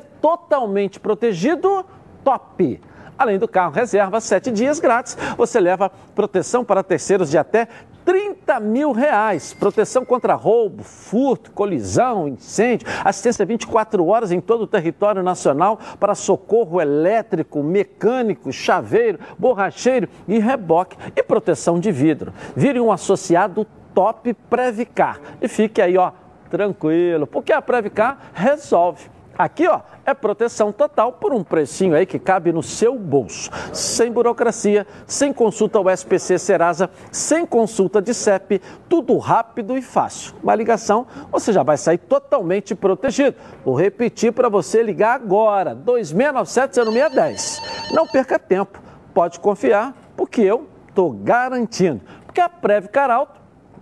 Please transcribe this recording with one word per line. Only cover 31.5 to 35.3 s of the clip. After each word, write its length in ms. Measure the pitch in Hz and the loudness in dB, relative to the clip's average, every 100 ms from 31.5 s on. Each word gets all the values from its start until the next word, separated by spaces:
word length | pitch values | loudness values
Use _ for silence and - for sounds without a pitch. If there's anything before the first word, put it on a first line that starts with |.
| 165 143 - 190 | -2 -2 0 2
aí 120 | 151 185 | 2 0
que 120 | 143 | -2
cabe 360 | - 185 170 | 0 0 0
no 100 | 165 | -2
seu 340 | - - 226 262 | -4 -2 0 0
bolso. 520 | 180 135 101 - - - - | -2 -2 -2 -8 -12 -12 -12
Sem 360 | - - - 233 | -8 -4 -2 0
burocracia, 800 | 233 233 233 233 - 208 208 196 - - | 0 0 0 -2 0 2 0 0 -12 -10
sem 280 | - 285 | -2 0